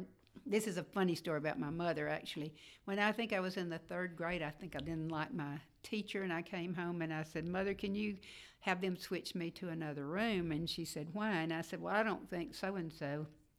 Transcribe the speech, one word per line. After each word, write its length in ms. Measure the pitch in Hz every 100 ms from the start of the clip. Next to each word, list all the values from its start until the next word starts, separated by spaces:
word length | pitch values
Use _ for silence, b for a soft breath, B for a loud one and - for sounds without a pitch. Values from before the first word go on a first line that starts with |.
| 185 - - - -
this 200 | 214 214
is 120 | 175
a 60 |
funny 320 | - 202 185 165
story 220 | 175 151
about 220 | 151 -
my 100 | 147
mother, 380 | 165 175 151 151
actually. 460 | 156 - 151 151 b b b -
When 140 | 202
I 120 | 208
think 220 | 214 220
I 80 | 196
was 160 | 185 190
in 120 | 175
the 80 | 160
third 380 | - 175 180 165
grade, 260 | 170 175
I 80 | 151
think 260 | 151 175 -
I 40 |
didn't 300 | 165 160 160
like 240 | 156 156
my 260 | 170 143 143 - -
teacher, 400 | - 214 202 196
and 80 | 185
I 100 | 170
came 320 | 165 185 175
home 280 | 175 175 170
and 120 | 160
I 100 | 156
said, 220 | 156 165 165
"Mother, 280 | 185 196
can 200 | 190 202
you 240 | 202 214 190 b b b b
have 180 | 196 180
them 160 | 190 180
switch 380 | - 175 - 180
me 160 | 170
to 180 | - 180
another 380 | 165 151 143 139
room?" 440 | 185 226 190 170
And 180 | 151 165
she 160 | - 160
said, 240 | 156 160
"Why?" 200 | 196 214
And 220 | 170 165
I 80 | 165
said, 200 | 165 170
"Well, 120 | 170
I 100 | 208
don't 260 | 220 - -
think 260 | 175 165 -
so-and-so." 720 | 190 196 160 - 143 147 151 - -